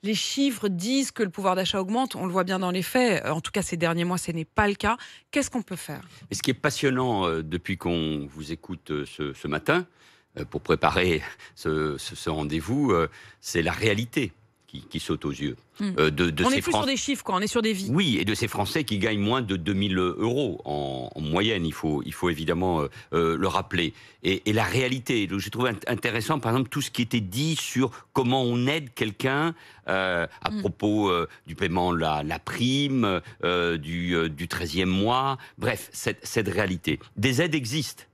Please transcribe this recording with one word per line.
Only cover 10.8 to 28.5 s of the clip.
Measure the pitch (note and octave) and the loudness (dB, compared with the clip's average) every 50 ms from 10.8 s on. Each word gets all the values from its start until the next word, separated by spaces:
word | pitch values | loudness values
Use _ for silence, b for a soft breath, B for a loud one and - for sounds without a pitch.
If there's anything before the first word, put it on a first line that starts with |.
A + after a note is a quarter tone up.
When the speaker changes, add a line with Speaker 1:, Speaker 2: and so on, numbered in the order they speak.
| - D#2+ D#2+ F#2 F2+ F#2 E2 D#2 B B B B B B B | 4 2 4 4 2 2 2 0 B B B B B B B
Speaker 2:
ce, | - - E2+ D#2 D#2 D2+ D#2 C#2+ C2+ | -6 -2 0 0 0 0 -2 -2 -4
ce, | - - F2 | -8 -12 -12
ce | - - E2+ | -6 -4 -4
rendez-vous, | D#2 D#2 D2+ D2+ D#2 D#2+ D#2 G2 B2+ C#3+ D3 B2 | -2 -2 -2 -2 -2 -4 -2 -2 0 2 4 4
euh, | F#2+ E2+ D#2+ D#2 B B B B B B | 4 4 4 0 B B B B B B
c'est | - - - F#2 | -12 -2 -2 0
la | D#2+ F2 | 0 0
réalité | E2 - A2 A2+ G2+ G#2 A#2+ A#2+ - D#3 B2+ F2+ - _ _ _ _ _ _ | -2 0 0 2 2 0 -2 -2 -2 -2 -2 -2 -6 _ _ _ _ _ _
qui, | - - D2 | -16 -16 -16
qui | - - - D#2+ | -14 -8 -8 -8
saute | - - D#2+ C#2+ - | -2 -2 -4 -2 -2
aux | D2 | -6
yeux. | C#2 C2+ C#2+ C#2 - - _ _ _ - | -4 -4 -6 -6 -6 -8 _ _ _ -6
Speaker 1:
Hmm. | G#3 G3 F3+ - | -6 -2 2 2
Speaker 2:
Euh, | - - | 2 2
de, | D3+ - - E2+ | 4 2 2 2
de | - - F3 | 2 2 2
Speaker 1:
On | - | 2
Speaker 2:
ces | C4+ | 2
Speaker 1:
n'est | - | 2
plus | - F4 | 0 2
Speaker 2:
Fran- | - G#3 | 0 2
Speaker 1:
sur | - | 2
des | C4 C4+ | 0 -2
chiffres, | - - - C#4 - | -2 -2 -2 -4 -4
quoi, | - - G3 | -2 -2 -2
on | F3+ | 0
est | G#3 | 0
sur | G3+ - A#3+ | 0 0 0
des | A3 A3 G#3+ | 0 0 -2
vies. | F#3 G3 F#3+ | -2 -2 0
Speaker 2:
Oui, | B2+ E3+ G3 D3+ A2 - | 0 2 2 2 2 0
et | F#2 | 0
de | G#2+ G#2 | 0 0
ces | - A#2 G#2 | -2 -2 -2
Français | - G2+ G2+ - - E3 C#3+ | -2 -2 -2 0 0 -2 -2
qui | - A2 G2 | 0 0 0
gagnent | G2+ A2 G#2+ G2+ | 0 0 2 2
moins | G2+ G#2 B2 C3 | 2 2 2 0
de | A#2+ G2 G2 | 0 -2 -2
deux | F2+ D#2+ G2+ G2+ | -2 0 -2 0
mille | F#2+ G#2 G2+ F#2 F2+ | 0 0 0 2 2
euros | F2+ F2+ - - G2+ A#2 B2 C#3 C#3+ G#2+ D#2+ - - | 2 0 0 0 -2 0 0 0 0 -2 -2 -6 -6
en, | C2+ D2+ D2 C#2+ C#2 C2+ C2 B1 - - | -6 -4 -4 -4 -4 -4 -6 -8 -8 -6
en | D2 | -6
moyenne, | D#2 D2+ D#2+ F2+ G#2 A2+ A2 F#2 E2+ | -2 0 2 2 2 2 2 0 0
il | D#2+ D2 | -2 -4
faut, | - - D#2+ D2+ C#2 - | -2 -2 0 0 0 -2
il | - - | -6 -6
faut | - - F2 | 0 0 0
évidemment, | E2 D2 D#2+ D#2 E2+ E2+ F#2 F#2 F2 D#2 | 0 0 0 0 0 2 2 2 2 2
euh, | C#2+ C2+ B B B B | 0 -2 B B B B
euh, | C#2+ E2 E2+ E2 E2 | 0 2 4 4 2
le | D2 F#2 F#2+ | 2 2 2
rappeler. | D#2 G2 G2 - - F2 E2+ C#2+ B B B B B B | 2 0 -2 0 -2 0 0 0 B B B B B B
Et, | - F2+ F#2+ - - G#2+ | 0 0 0 0 0 0
et | G#2+ | 2
la | A2+ A2 | 2 2
réalité, | G#2 - C3 C3 B2+ C3 C3 A#2 - C3 A2 G2+ | 2 2 0 2 0 -2 -4 -2 0 0 0 0
donc, | E2 F#2+ G2 | 0 -2 -4
j'ai | F#2 G#2+ | -4 -4
trouvé | - A#2 B2 B2 | -2 0 0 0
int-, | A2 - - - | 0 -2 -4 -4
intéressant, | - - - A#2+ A2 A#2 G#2+ - D#3 D3+ | -4 -2 -2 -2 -2 0 0 0 -2 0
par | - A2+ | 2 2
exemple, | A#2 C3 C3 - | 2 2 0 0
tout | - D3+ | -2 -4
ce | C3 - | -4 -4
qui | - - | -2 -2
était | A#2+ A2 - A#2+ | -2 0 0 0
dit | G#2 F#2 F#2 B2+ D3 D#3+ D#3+ | 0 -2 -2 0 0 0 0
sur | - - - - B2 C3 B2 B B B B _ | -2 -4 -2 0 2 0 0 B B B B _
comment | C#3 C3 A#2+ C3 C3+ | 0 2 4 2 2
on | B2+ A#2+ | 2 2